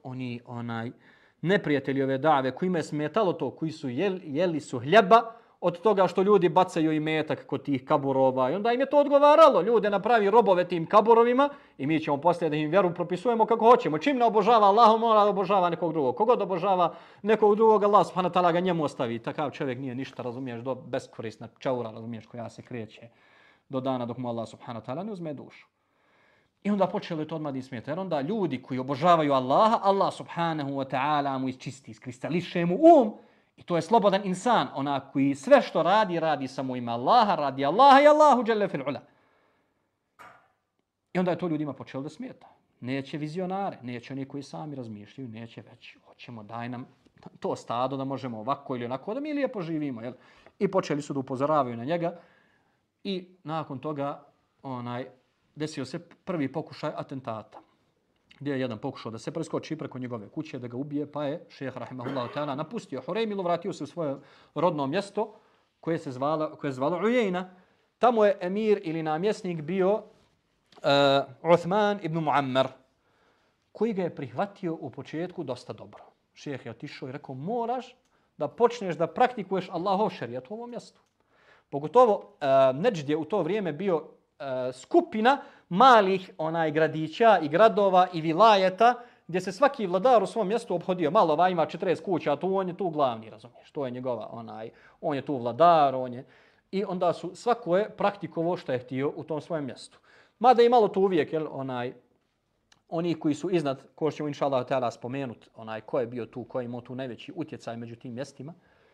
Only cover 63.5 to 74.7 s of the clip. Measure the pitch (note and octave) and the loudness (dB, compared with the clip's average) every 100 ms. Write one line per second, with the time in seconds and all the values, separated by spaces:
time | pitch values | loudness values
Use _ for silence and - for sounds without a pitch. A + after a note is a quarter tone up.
63.5 | E3+ G3 D#3 C#3+ F3 D3 C3+ - _ _ | -2 -4 -10 -10 -6 -6 -6 -12 _ _
64.5 | D3+ F3 D3+ C3+ F3+ G3 G#3 - - _ | -2 0 0 -4 -4 -4 -6 -6 -10 _
65.5 | _ _ _ E3 D#3+ D3 B2 C#3+ D#3 D#3 | _ _ _ -6 -6 -6 -4 -2 -2 -4
66.5 | C3+ C#3+ B2+ C#3 F3 G#3+ B3 G3+ F3+ F#3 | -6 -8 -2 -2 0 0 0 0 -2 -8
67.5 | - _ _ _ - A#3 A3+ G#3 G3 F3+ | -16 _ _ _ 0 2 4 2 2 -4
68.5 | G#3 A3 G3+ D#3+ D#3+ D#3 D#3 G#3 G#3+ F3+ | -2 0 0 0 -6 -4 -2 -2 -2 -6
69.5 | E3 D3 F#3+ F#3 G#3+ - _ _ _ _ | -8 -4 0 0 0 -4 _ _ _ _
70.5 | _ _ - D3 C#3+ C#3 C#3 - - E3 | _ _ -4 2 4 4 2 0 -4 2
71.5 | E3+ E3+ G#3 G#3 G3+ D#3+ D#3+ D3+ C3+ C3+ | 2 4 0 0 -2 -4 -4 0 0 2
72.5 | C3 B2+ - _ _ _ _ _ _ _ | 0 0 -4 _ _ _ _ _ _ _
73.5 | _ _ - A3+ F#3+ E3 - C3 B2+ G3+ | _ _ -4 -4 -2 -6 -6 -10 -6 -8
74.5 | - F3 | -6 -8